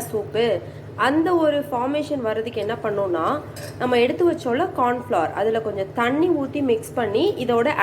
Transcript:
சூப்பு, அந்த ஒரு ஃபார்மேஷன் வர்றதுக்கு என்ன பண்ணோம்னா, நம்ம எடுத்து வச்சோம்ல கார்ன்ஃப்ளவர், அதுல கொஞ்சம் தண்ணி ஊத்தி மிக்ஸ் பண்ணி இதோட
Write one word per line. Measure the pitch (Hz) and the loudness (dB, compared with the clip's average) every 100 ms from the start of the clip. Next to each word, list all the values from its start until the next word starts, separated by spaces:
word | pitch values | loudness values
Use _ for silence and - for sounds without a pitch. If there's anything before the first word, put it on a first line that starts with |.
| 254 | 0
சூப்பு, | 214 196 214 233 180 - - - - 233 | -4 -2 0 2 0 -4 -14 -10 0 2
அந்த | 302 330 349 | 4 4 4
ஒரு | 311 294 285 | 4 2 0
ஃபார்மேஷன் | 247 254 294 294 285 226 | -2 -2 -2 -2 -2 -2
வர்றதுக்கு | 214 226 226 | -2 -4 -4
என்ன | 202 233 220 | -4 -4 -2
பண்ணோம்னா, | 202 196 170 175 294 - - - - | -2 0 0 0 -2 -6 -12 -12 -4
நம்ம | 254 247 247 | 0 4 4
எடுத்து | - 349 | 4 2
வச்சோம்ல | - 254 247 359 - | 2 0 0 0 0
கார்ன்ஃப்ளவர், | 247 247 247 196 156 - | 0 0 0 0 0 0
அதுல | 214 226 220 | 0 0 -2
கொஞ்சம் | 202 190 - | -4 -4 0
தண்ணி | 240 285 359 311 | 0 2 2 2
ஊத்தி | 269 294 269 | -2 -2 0
மிக்ஸ் | 220 - - | 0 -2 -4
பண்ணி | 220 214 370 370 | 0 2 2 0
இதோட | 240 233 240 - | 0 2 2 2